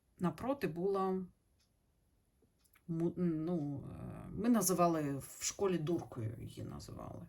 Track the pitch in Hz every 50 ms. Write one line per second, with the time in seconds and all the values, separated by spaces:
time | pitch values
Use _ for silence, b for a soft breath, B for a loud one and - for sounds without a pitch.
0 | _ _ _ - 180 170 - - - 254 277 277 208 160 156 175 180 202 196 190
1 | 190 190 190 190 185 - - _ _ _ _ _ _ _ _ _ _ _ _ _
2 | _ _ _ _ _ _ _ _ _ _ _ _ _ _ _ _ - - 165 165
3 | 170 175 - 180 180 170 160 156 156 175 180 165 143 143 143 135 - - - -
4 | - 127 - - - - - - 208 240 240 214 180 180 185 175 175 170 165 160
5 | 151 143 139 135 - - - - - - - - 202 190 180 165 151 170 170 -
6 | - - - 123 110 107 - - - - - - - 50 - 73 - - - 55
7 | 55 - - - -